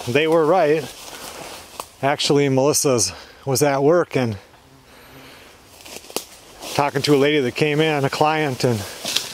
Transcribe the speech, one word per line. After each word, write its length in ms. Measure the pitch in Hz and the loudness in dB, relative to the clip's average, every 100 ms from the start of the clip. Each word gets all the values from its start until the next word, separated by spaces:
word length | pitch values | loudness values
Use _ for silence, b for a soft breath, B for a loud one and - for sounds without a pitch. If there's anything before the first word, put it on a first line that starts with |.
| 123 | -2
they 180 | 127 160 | 0 2
were 180 | 165 | 4
right. 400 | 151 185 151 156 127 - B B B B B B B B - - | 4 4 4 2 -2 -14 B B B B B B B B -18 -4
Actually, 460 | 135 147 - 143 139 | -2 0 2 2 4
Melissa's 640 | 131 139 - 147 120 107 B B B | 2 2 2 2 0 0 B B B
was 180 | 135 127 | -4 0
at 220 | 147 139 | 0 2
work 320 | 139 175 156 139 | 4 2 2 -2
and 200 | 120 98 - - _ - B B B 131 131 B B B B - - - - - - - - - - | -2 -4 -12 -20 _ -20 B B B -20 -20 B B B B -20 -18 -18 -12 -12 -12 -20 -20 -18 -6
talking 280 | - 143 139 | -2 0 0
to 120 | 143 | 2
a 20 | 143 | 4
lady 220 | 147 151 | 4 2
that 160 | 123 | 0
came 260 | - 151 147 | 0 0 2
in, 240 | 160 147 | 0 0
a 60 | 135 | -2
client, 540 | - 151 156 151 127 | 0 0 2 -2 0
and 180 | 127 110 98 B B B B | 0 0 -4 B B B B